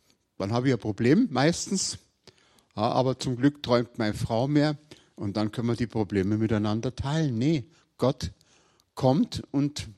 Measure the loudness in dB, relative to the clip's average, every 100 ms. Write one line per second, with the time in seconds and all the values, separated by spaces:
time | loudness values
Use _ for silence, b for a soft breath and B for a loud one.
0 | b b _ -8 -2 0 2 0 -2 0
1 | 4 4 4 2 2 2 -4 -4 -4 -8
2 | _ _ -20 b b b b -4 0 2
3 | 0 -2 -4 2 2 2 2 2 2 -2
4 | -4 -2 -2 0 2 2 2 -2 _ B
5 | B -8 -6 -2 -2 -2 -4 -2 -4 -4
6 | -2 0 0 0 0 0 0 -2 -4 -6
7 | -4 -2 -2 0 0 0 -4 b b -2
8 | 0 0 -8 -12 b b b b b 0
9 | 2 2 0 -4 -6 -2 -2 -4 -14